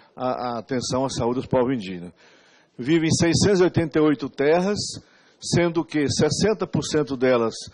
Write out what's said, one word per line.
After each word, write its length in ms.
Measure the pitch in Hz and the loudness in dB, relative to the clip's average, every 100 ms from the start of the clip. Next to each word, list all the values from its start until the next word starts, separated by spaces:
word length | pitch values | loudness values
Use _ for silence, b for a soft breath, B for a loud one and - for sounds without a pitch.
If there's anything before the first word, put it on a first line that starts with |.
| B - | B -8
a, 400 | 127 - 123 120 | -4 -4 -4 -8
a 40 | |
atenção 460 | - 131 120 127 131 | -4 -4 -2 -2 -2
à 40 | |
saúde 260 | - 117 127 | -2 -2 -2
dos 120 | 123 | 0
povos 260 | 131 123 | 0 2
indígenas. 400 | 131 95 90 85 b b b b b b - | -2 -6 -10 -14 b b b b b b -8
Vivem 300 | 123 165 160 | 0 2 2
em 60 | |
seiscentos 460 | - 170 156 185 190 | 2 2 2 2 4
e 40 | |
oitenta 340 | 180 - 165 160 | 4 2 0 2
e 40 | |
oito 280 | 151 143 135 | 2 2 -4
terras, 480 | - 139 165 190 202 - - b b b b | -2 2 2 2 -4 -6 -12 b b b b
sendo 440 | - 165 170 165 156 | -2 0 2 0 -2
que 220 | 151 135 | -2 0
sessenta 580 | - 151 - 202 220 185 | 0 0 2 0 0 -2
por 160 | 156 | -4
cento 340 | - 156 147 131 | -2 -2 -2 0
delas 380 | 131 123 113 - - | 2 2 0 -4 -14